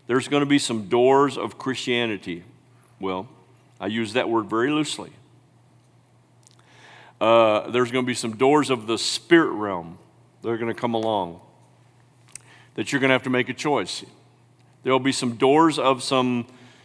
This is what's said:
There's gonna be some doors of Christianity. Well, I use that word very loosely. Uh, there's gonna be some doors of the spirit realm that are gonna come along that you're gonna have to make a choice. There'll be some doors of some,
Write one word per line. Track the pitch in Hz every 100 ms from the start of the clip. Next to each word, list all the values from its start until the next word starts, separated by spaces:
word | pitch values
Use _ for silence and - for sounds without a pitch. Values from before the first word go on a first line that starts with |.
| -
There's | 127 120
gonna | 143 143
be | 143
some | - 113 95
doors | 120 127 135 139 120
of | 113 -
Christianity. | 135 123 131 120 117 98 95 85 - _ _ _ _ -
Well, | 95 92 117 - _ _ _ -
I | 95
use | 113 107
that | 120 120
word | 113 98
very | 113 135
loosely. | 151 147 - - - _ _ _ _ _ _ _ _ _ _ _ _ _ _ _ - - - - -
Uh, | 110 117 110 107 -
there's | 120 120
gonna | 127 127
be | 120
some | 117 107
doors | 135 151 127
of | 123 110
the | 113
spirit | - - - 170 131
realm | 104 104 90 82 92 _ _ _ _
that | 107
are | 113
gonna | 117
come | 110 120 113
along | 110 104 87 85 - _ _ _ _ _ _ _ _ - - - _
that | - 110
you're | 139
gonna | 135
have | 127
to | 131
make | 127 123
a |
choice. | 123 151 131 92 - - - _ _ _ _ _ _
There'll | 127 131
be | 135
some | 123 127 113
doors | 135 151 165 143
of | 131 127
some, | - 131 127 123 117 - - _